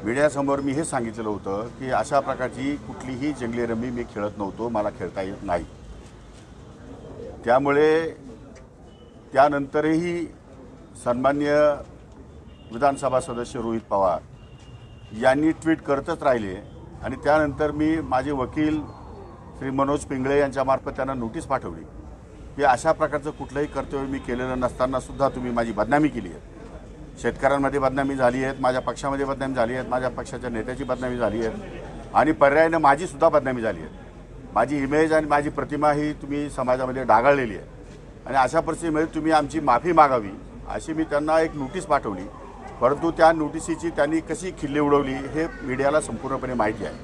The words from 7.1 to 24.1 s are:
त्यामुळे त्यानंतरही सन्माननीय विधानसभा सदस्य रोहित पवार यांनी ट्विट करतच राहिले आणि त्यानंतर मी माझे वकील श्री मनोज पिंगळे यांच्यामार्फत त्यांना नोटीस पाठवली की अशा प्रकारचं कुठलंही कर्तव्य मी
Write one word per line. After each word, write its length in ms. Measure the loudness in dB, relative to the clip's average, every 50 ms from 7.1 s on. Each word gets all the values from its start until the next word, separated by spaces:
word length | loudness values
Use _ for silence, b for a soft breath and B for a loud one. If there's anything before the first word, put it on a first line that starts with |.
| -14 -12 -12 -12 -12 -8 0
त्यामुळे 720 | 2 4 4 4 4 6 6 6 6 6 4 2 -2 -6 -10 -18 -18 -18 -18 -18 -20 -20 -20 -20 -20 -20 -20 -20 -20 -20 -20 -20 -20 -20 -20 -18 0
त्यानंतरही 1000 | 6 6 6 6 6 0 -2 0 0 2 2 4 2 2 2 0 -2 -4 -4 -8 -10 -18 -20 -20 -20 -20 -20 -20 -20 -20 -20 -20 -18 -4 -2
सन्माननीय 500 | 0 0 4 4 2 2 4 2 4 6 6 6 6 4 0 -6 -16 -18 -20 -20 -20 -20 -20 -20 -20 -20 -20 -20 -20 -20 -20 -16 -12
विधानसभा 480 | -2 2 2 2 2 2 0 2 2 2
सदस्य 400 | 0 0 -6 -6 -6 -6 -6 -6
रोहित 200 | -2 -2 -2 -4 -2 -2
पवार 280 | 0 2 4 2 2 0 -6 -12 -20 -20 -20 -20 -20 -20 -20 -20 -20 -18 -18 -20 -20 -20 -18 -14 -8 2
यांनी 280 | 4 4 4 6 4 2
ट्विट 300 | 0 2 2 0 0 0
करतच 420 | 2 -2 -2 0 0 -4 -4 0
राहिले 420 | 2 2 2 2 0 -4 -6 -8 -10 -14 -18 -18 -18 -18 -16 -10
आणि 140 | -8 -8 -8 -2 2
त्यानंतर 460 | 4 4 4 4 0 0 0 -2 -2
मी 260 | 0 0 2 2 2
माझे 340 | 0 -2 -2 -2 -2 -2 -2
वकील 760 | -2 -2 -4 -4 -2 -2 0 0 0 -2 -4 -8 -14 -16 -16 -16 -16 -16 -16 -18 -18 -18 -18 -18 -12 -8
श्री 120 | -6 -4
मनोज 300 | 0 0 2 2 0 -2
पिंगळे 400 | -2 -4 -4 -2 0 2 4 4
यांच्यामार्फत 500 | 2 2 0 0 2 2 2 0 0 -6
त्यांना 240 | -6 -4 -4 -4 -4
नोटीस 300 | -4 -6 -6 -6 -8 -4
पाठवली 380 | -4 -4 -4 -4 -8 -10 -10 -14 -16 -16 -16 -16 -16 -18 -18 -18 -20 -18 -18 -16 -14 -2
की 60 | 2
अशा 300 | 4 4 4 6 4 2
प्रकारचं 380 | 2 2 2 0 0 -2 -4 -4
कुठलंही 360 | -6 -6 -12 -6 -2 -2 -2
कर्तव्य 400 | -2 -2 -6 -6 -4 -4 -4 -4
मी 120 | -4